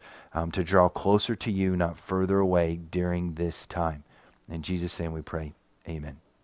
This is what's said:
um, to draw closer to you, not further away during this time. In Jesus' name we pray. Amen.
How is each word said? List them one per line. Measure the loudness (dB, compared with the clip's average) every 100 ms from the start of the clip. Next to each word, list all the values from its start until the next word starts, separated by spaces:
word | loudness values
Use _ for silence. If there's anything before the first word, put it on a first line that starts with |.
| -18 -20 -10
um, | -6 -2
to | -2
draw | 4 6 6
closer | 4 4 4 2
to | -4 -2
you, | 0 2
not | 2 0 -2
further | -4 -2 2 2
away | 4 4 2 0 -4
during | -2 0 0 -2
this | -2 -4 -4 -8
time. | -4 -2 -4 -10 -20 -20 _ -12
In | -10
Jesus' | -4 -4 -4 -6
name | -6
we | -6
pray. | -8 -8 -8 -12 _ _ -10
Amen. | -8 -10 -12 _ _